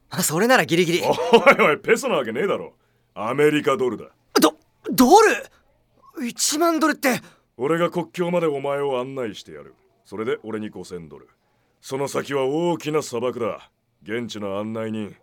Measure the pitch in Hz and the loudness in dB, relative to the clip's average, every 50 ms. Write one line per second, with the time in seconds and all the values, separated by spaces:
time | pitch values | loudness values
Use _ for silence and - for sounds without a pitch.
0 | _ - - - 185 - 147 170 214 240 262 220 165 120 165 165 180 156 170 170 | _ -10 -6 -4 -2 -2 0 0 2 2 2 2 2 2 2 2 2 2 0 0
1 | - 127 139 - - - - 185 - - - - 214 160 147 - - 160 226 220 | 0 0 -2 -2 2 4 4 6 6 6 4 6 4 2 2 0 2 0 0 2
2 | 277 254 190 151 127 110 110 131 196 190 131 98 85 73 - _ _ _ _ _ | 0 0 -2 -2 -2 -2 -4 -2 -2 -2 -2 -4 -6 -10 -16 _ _ _ _ _
3 | _ _ - 92 104 113 131 143 151 151 151 147 - 143 135 131 131 123 107 87 | _ _ -10 -8 -6 -2 2 4 4 4 4 2 2 0 0 2 0 -2 -2 -4
4 | 73 - _ _ _ _ - - - - - _ _ _ _ _ - - 240 - | -10 -14 _ _ _ _ 0 4 4 2 2 _ _ _ _ _ -10 -2 2 4
5 | 254 247 349 427 440 392 240 202 - - _ _ _ _ _ _ _ _ _ _ | 6 8 8 8 8 8 4 0 -6 -14 _ _ _ _ _ _ _ _ _ _
6 | _ - - 330 254 233 - - - - 294 302 339 339 330 311 311 302 285 - | _ -18 -12 -10 -8 -8 -6 -4 -4 -2 0 2 2 2 2 2 2 0 0 0
7 | - 269 233 160 - - _ _ _ _ _ - 123 147 165 165 175 170 - 175 | 0 -2 -2 -2 -6 -12 _ _ _ _ _ -4 -2 0 0 0 0 0 -2 -4
8 | 165 - - 175 175 175 175 175 165 160 143 135 139 139 143 143 143 143 131 123 | -6 -6 -4 -4 -2 0 0 0 0 0 0 -2 -2 -2 -2 -2 -2 -2 -2 -2
9 | 127 135 135 135 123 107 90 - - 92 78 73 71 71 65 _ _ _ _ _ | -4 -4 -6 -6 -6 -8 -8 -12 -16 -18 -18 -18 -20 -20 -20 _ _ _ _ _
10 | _ - 98 101 110 123 147 - - 107 110 107 107 104 - 98 87 - 90 87 | _ -14 -10 -8 -4 -4 -6 -6 -6 -8 -10 -8 -8 -10 -12 -14 -14 -14 -14 -14
11 | 82 73 73 65 64 _ _ _ _ _ _ _ _ _ _ _ - - 135 135 | -14 -16 -20 -20 -20 _ _ _ _ _ _ _ _ _ _ _ -14 -10 -6 -6
12 | 139 131 - 143 135 - 143 139 131 131 143 160 175 175 170 160 - 147 156 151 | -6 -4 -4 -6 -6 -4 -2 -2 -2 -2 -2 -2 -2 -2 -2 -4 -4 -4 -4 -4
13 | 131 - 123 117 120 127 120 120 117 101 82 - - - _ _ _ _ _ _ | -4 -4 -6 -6 -4 -4 -4 -4 -6 -6 -6 -8 -14 -20 _ _ _ _ _ _
14 | - 98 107 120 120 104 107 107 101 98 98 101 104 110 110 113 110 110 110 110 | -12 -8 -8 -8 -8 -8 -10 -8 -8 -6 -6 -6 -6 -6 -6 -6 -6 -6 -6 -6
15 | 104 92 85 _ | -8 -10 -12 _